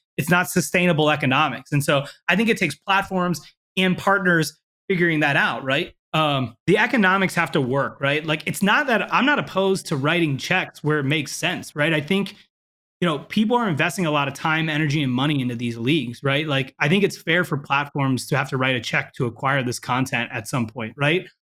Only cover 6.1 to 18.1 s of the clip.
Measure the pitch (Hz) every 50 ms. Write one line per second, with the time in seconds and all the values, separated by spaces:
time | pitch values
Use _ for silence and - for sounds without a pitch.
6.1 | - 156 156 147 143 135 127 110 - _ _ - 190 214 220 240 - 247 196 185
7.1 | 185 196 190 175 - 175 165 156 - 160 135 120 131 139 131 110 - - 139 139
8.1 | 147 156 151 156 156 160 - - 160 - 190 196 226 277 302 269 226 202 175 -
9.1 | 160 175 240 285 294 233 156 - - 190 190 196 190 - - - 165 135 131 151
10.1 | 170 175 170 151 139 120 - - 175 185 160 - - - - 147 151 151 135 131
11.1 | 156 160 143 - - - - 170 175 127 - - - 156 147 165 160 151 147 -
12.1 | 190 196 208 - - - - _ _ _ _ _ _ _ _ _ _ _ 180 175
13.1 | 151 139 180 - - 214 220 214 247 240 233 202 151 131 156 175 - - 175 156
14.1 | 151 147 139 135 135 - - 160 156 160 160 160 151 147 160 147 139 160 143 127
15.1 | 123 127 139 151 151 135 127 123 123 117 123 117 113 117 117 131 160 156 120 117
16.1 | 120 - - 139 139 143 156 156 139 135 135 - - - 151 151 185 202 190 -
17.1 | - - - 170 160 180 175 - 160 139 143 - 143 143 143 143 - 143 135 135